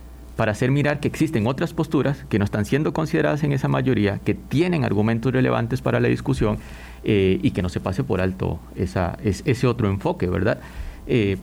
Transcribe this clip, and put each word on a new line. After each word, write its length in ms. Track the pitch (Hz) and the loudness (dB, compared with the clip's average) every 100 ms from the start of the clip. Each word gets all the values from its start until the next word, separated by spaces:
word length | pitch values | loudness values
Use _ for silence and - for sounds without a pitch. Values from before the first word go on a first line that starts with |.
| - - - - | -18 -18 -10 -2
para 160 | 110 | -2
hacer 180 | 104 127 | 0 0
mirar 260 | 143 143 151 | 2 2 0
que 100 | 131 | -2
existen 380 | - 156 120 107 | 0 0 2 0
otras 260 | 135 170 | 0 -2
posturas 520 | - 151 147 127 143 - | -2 0 2 2 -2 -2
que 100 | 107 | 0
no 60 | |
están 200 | 101 107 | 2 0
siendo 280 | 104 139 165 | 0 2 0
consideradas 520 | 165 151 160 147 147 | -2 0 0 2 2
en 80 | 151 | 0
esa 160 | 135 139 | 0 0
mayoría, 500 | 139 131 110 101 104 | 2 2 2 2 0
que 100 | - | -2
tienen 500 | 98 - 131 180 170 | -4 0 0 2 2
argumentos 480 | 117 101 110 117 131 | 2 2 2 2 2
relevantes 480 | 127 127 120 117 127 | 2 2 2 0 -2
para 200 | 131 120 | 0 2
la 80 | 120 | 2
discusión, 500 | 120 - 131 110 107 - - - - | 2 0 0 0 0 -6 -16 -16 -6
eh, 340 | - 104 95 95 | 2 4 4 4
y 100 | - | 2
que 100 | 101 | 0
no 60 | 90 | -2
se 120 | - | -2
pase 220 | 95 95 | -2 -2
por 180 | 135 95 | 0 0
alto 380 | 92 92 90 85 - | 0 0 -2 -4 -6
esa, 420 | - 92 98 87 - | -6 -2 0 -2 -2
es-, 200 | 110 92 | -2 -2
ese 220 | - 113 127 | 0 2 2
otro 220 | 117 104 | 2 0
enfoque, 380 | 98 160 180 95 | 0 -2 -2 0
¿verdad? 320 | 90 98 - - - - - - | 0 0 -2 -6 -12 -10 -10 -2
Eh, 300 | 123 101 95 | 2 2 0